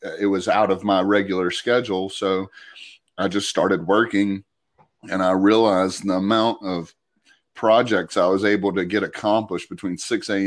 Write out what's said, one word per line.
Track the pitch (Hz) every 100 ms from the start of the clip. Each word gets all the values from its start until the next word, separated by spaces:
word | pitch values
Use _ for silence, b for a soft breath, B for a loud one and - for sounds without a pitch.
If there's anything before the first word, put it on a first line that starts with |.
| - 82
it | 101
was | 95 90
out | 98 104
of | 92
my | 104 95
regular | 95 101 95 92 87
schedule. | - 120 123 117 95 95
So | - 98 95 98 B B B B B _ -
I | 95
just | 98 -
started | 82 92 92 82
working, | 104 113 98 101 98 - _ _ _ _ _ -
and | 92
I | 92
realized | 95 101 110 110 92 92 - 98
the | 92
amount | 98 110 113 113 98
of | 90 82 _ _ _ b b _
projects | - 110 117 123 98 85 101
I | 90
was | 95
able | 104 101 98
to | 92
get | 87 101
accomplished | 90 - 107 110 107 87 -
between | 90 95 87
six | - 107 143
A | 98